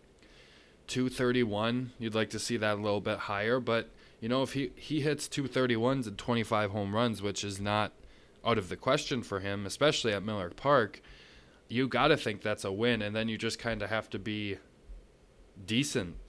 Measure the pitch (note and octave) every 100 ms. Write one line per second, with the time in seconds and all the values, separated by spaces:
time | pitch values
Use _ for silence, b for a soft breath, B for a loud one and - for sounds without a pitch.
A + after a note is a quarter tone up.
0 | - - b b b b b b - B2+
1 | B2+ B2 B2+ B2 A#2+ G2+ A2+ B2 B2+ -
2 | A2+ A2 A2 A2 - A#2 G#2+ G#2 G#2 G#2
3 | G2 G#2 - G2+ G#2+ B2+ A#2+ A2+ A2 -
4 | b b A2+ B2+ C3 C#3 C3+ - - D#3
5 | D3 D3 - - C3+ C3+ B2+ A2+ A#2+ C3+
6 | A2 G2 - A#2 A2 A2 G#2+ G#2+ G2 G#2
7 | A#2+ G2+ G2+ G2 G2+ G2 G2+ G#2 G#2 -
8 | - b b b - A2+ F2+ F2+ - D3
9 | - C3 G#2+ G2 G2 G2+ G2 - D3 D3
10 | A#2 G2+ G2 G#2+ F2 - C#3 C#3+ - -
11 | - b b b b b - A2+ C3 A#2+
12 | C#3+ D3 A#2+ G2+ G#2+ G#2+ G2+ G2 A#2 A#2
13 | G#2 G#2+ A2+ A2 A#2 A2 A#2 A2+ G2+ A2
14 | G#2+ G#2+ G#2 G#2+ G#2 F#2+ - - - -
15 | - - - - - - F#2 A2+ C#3+ C3+
16 | F2+ D#2